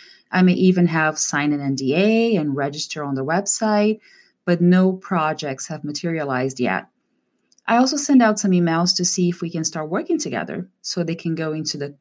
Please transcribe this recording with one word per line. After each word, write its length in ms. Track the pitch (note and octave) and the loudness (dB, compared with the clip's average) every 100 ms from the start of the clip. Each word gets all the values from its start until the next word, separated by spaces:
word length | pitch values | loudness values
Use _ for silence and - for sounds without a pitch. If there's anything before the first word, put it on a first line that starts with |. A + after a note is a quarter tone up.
| - _ _ | -20 _ _
I 100 | F#3 | 4
may 120 | F#3 | 4
even 340 | F3+ F#3 F3+ E3+ | 6 4 4 2
have 320 | D#3+ D#3 D#3 | 2 0 0
signed 340 | - D3 D3 | -2 -2 -2
an 80 | C#3+ | -2
N 140 | C#3 C3 | -2 -2
D 180 | C3 | 0
A 420 | D#3+ G#3 A3+ A#3 G3 | 2 2 2 2 0
and 180 | D3+ C#3 | 0 -2
register 480 | C#3 D3 - D#3 | -4 -6 -10 -8
on 100 | C#3+ | -6
their 100 | C3+ | -4
website, 760 | C3+ F3 G3+ - A3 G#3 G#3+ A3 _ _ _ _ - | -2 -2 0 0 2 2 2 0 _ _ _ _ -2
but 160 | F3 | 2
no 320 | F3 F3+ F#3 | 4 6 4
projects 760 | F#3+ - F3+ D#3 D#3 D3 C3+ - | 0 -4 -2 -2 -4 -6 -6 -8
have 160 | D3+ | -8
materialized 760 | D3 D3 E3+ E3 C#3 B2+ C3 B2+ | -10 -6 -4 -4 -2 -2 -2 -2
yet. 280 | A#2 F#2 - _ _ _ _ _ _ _ - | -2 -2 -6 _ _ _ _ _ _ _ 0
I 100 | A#3 | 2
also 200 | C4 C#4+ | 2 0
send 240 | - C4 | 4 6
out 180 | A3+ G#3 | 6 4
some 120 | G3+ | 2
emails 440 | F3+ E3+ E3 F3 - | 2 2 2 0 0
to 80 | F3+ | 0
see 240 | - F3 | 2 0
if 120 | F3 | -2
we 80 | E3+ | -6
can 120 | E3+ | -4
start 260 | D#3 D#3+ D#3 | -4 -4 -4
working 300 | G3+ F4 E4+ | -4 -2 -4
together 500 | D3 A#2 - A2 F3+ _ | -2 -6 -6 -8 -10 _
so 220 | - - | -8 -6
they 120 | E3 E3 | -6 -4
can 180 | E3+ | -4
go 180 | D#3+ D#3 | -4 -4
into 260 | D#3 D#3 C#3+ | -6 -6 -8
the 180 | C#3+ - | -10 -12